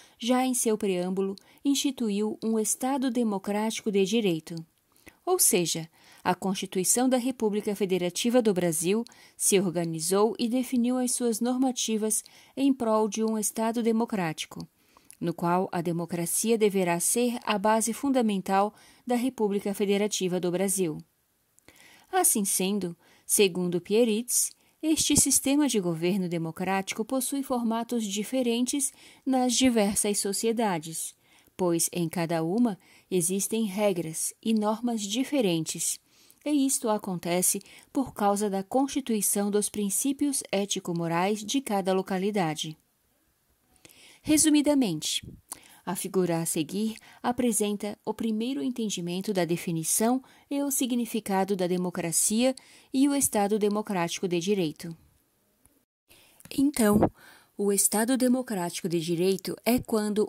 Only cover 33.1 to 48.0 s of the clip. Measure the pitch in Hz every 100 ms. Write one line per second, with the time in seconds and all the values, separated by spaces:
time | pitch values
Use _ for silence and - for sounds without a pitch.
33.1 | 185 160 196 - 226 220 185 208 175 160
34.1 | 160 - - 220 220 208 220 240 226 202
35.1 | 226 262 285 202 165 160 170 - - _
36.1 | _ _ _ 294 302 269 262 233 214 208
37.1 | 180 175 175 185 202 - - - 294 254
38.1 | - 208 202 208 190 190 254 277 285 262
39.1 | 220 185 202 202 208 208 208 202 - 269
40.1 | 277 294 269 - 196 202 190 185 170 170
41.1 | 165 190 214 208 277 269 202 185 190 190
42.1 | 190 196 208 165 151 160 156 _ _ _
43.1 | _ _ _ _ _ _ _ - - -
44.1 | - - 302 311 294 285 285 220 156 -
45.1 | - - - _ - - - - 180 190
46.1 | 190 180 165 165 175 151 190 220 220 -
47.1 | - 240 247 247 226 208 202 208 208